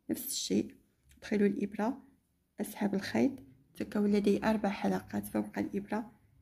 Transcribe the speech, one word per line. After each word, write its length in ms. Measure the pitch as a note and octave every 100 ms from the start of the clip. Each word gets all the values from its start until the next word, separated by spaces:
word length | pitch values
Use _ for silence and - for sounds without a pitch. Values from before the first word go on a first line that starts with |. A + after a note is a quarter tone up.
| -
نفس 160 | D#4+ -
الشيء، 500 | - - G3 - - _ _ _ -
أدخل 180 | - G#3
الإبرة، 680 | G3+ G3+ G3+ - G#3+ C#4 - _ _ _ _ -
أسحب 340 | G#3 - G3+ G3
الخيط، 360 | - A3 C4 - - - _ -
تكون 360 | G#3+ G#3+ G#3
لدي 340 | G#3 G3+ G3+ A3
أربع 240 | G#3+ G3
حلقات 560 | G3+ G3+ F#3 - G#3 -
فوق 340 | G#3+ G#3 G#3
الإبرة، 520 | - - G3+ G#3 A#3+ - _ _